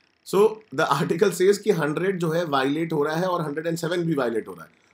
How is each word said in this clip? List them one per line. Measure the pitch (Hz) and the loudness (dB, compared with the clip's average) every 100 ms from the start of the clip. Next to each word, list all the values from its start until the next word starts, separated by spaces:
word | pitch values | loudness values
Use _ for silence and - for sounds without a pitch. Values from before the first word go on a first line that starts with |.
| _ _ - | _ _ -2
so | 180 214 214 - 135 | 4 4 2 -8 -2
the | 160 147 | 0 2
article | 170 170 202 175 | 0 2 2 2
says | 190 202 | 2 2
कि | 214 | 2
हंड्रेड | 175 147 156 185 185 | 0 0 0 -2 -2
जो | 165 | -2
है | 160 | -2
वायलेट | 170 139 135 147 170 | 0 0 0 0 -2
हो | 160 | -2
रहा | 147 156 | -2 -2
है | 185 | -2
और | 175 | -2
हंड्रेड | 156 147 165 | -2 -6 -4
एंड | 165 | -4
सेवन | 160 180 | -2 -2
भी | 165 | -2
वायलेट | 143 123 113 98 | 0 0 -2 -6
हो | |
रहा | 87 | -12
है। | 80 _ _ | -18 _ _